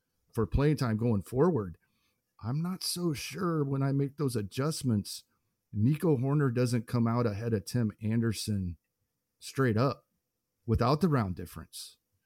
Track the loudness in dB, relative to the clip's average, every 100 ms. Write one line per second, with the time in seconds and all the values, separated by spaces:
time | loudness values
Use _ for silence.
0 | _ _ _ -2 0 2 2 2 0 0
1 | 2 0 0 2 2 2 -2 -10 _ _
2 | _ _ _ _ -6 -4 -4 -6 -6 -2
3 | -2 -2 -6 -4 -2 0 0 0 0 0
4 | -2 -2 -4 -2 -4 -2 -2 -2 0 0
5 | 0 -8 -16 _ _ _ _ 0 2 2
6 | 2 2 2 2 2 2 0 0 0 0
7 | 2 2 0 -2 -2 -2 0 0 0 -2
8 | -2 0 0 0 -2 -2 -2 -6 _ _
9 | _ _ _ _ -8 0 2 2 0 -2
10 | _ _ _ _ _ _ -2 2 2 2
11 | 2 2 0 -4 -10 -14 -16 -16 -18 -20
12 | _ _